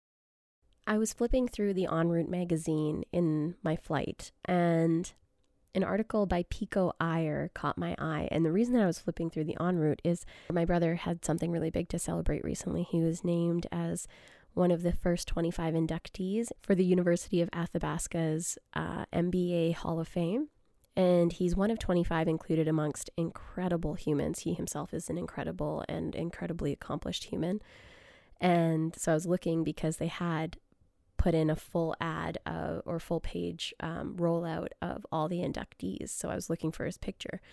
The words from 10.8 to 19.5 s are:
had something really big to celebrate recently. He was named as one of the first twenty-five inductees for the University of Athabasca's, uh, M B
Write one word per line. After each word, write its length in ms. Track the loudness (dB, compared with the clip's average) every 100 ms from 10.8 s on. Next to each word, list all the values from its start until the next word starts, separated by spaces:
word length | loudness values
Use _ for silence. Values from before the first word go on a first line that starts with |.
| 4 0
had 280 | -2 -4
something 280 | 0 0 0
really 180 | -2 -2
big 200 | -2 -4
to 100 | -4
celebrate 440 | -2 0 0 0
recently. 400 | -2 -4 -4 -2
He 180 | 0 2
was 220 | 2 0
named 440 | 0 2 2 0 -2
as 360 | -4 -4 -4 -8 -16 -20 -20 _ 2
one 160 | 4
of 100 | 4
the 100 | 2
first 360 | 0 2 0 0
twenty-five 480 | 0 0 0 0 0
inductees 720 | 0 -2 -6 -6 -4 -2 -4 -6
for 140 | 0
the 100 | 4
University 560 | 6 6 4 2 2 0
of 100 | 0
Athabasca's, 1040 | -2 -4 -2 -2 -4 -4 -2 0 0 -4 -8 _
uh, 320 | -6 -4 -6 -4
M 160 | 0 0
B 240 | 2 2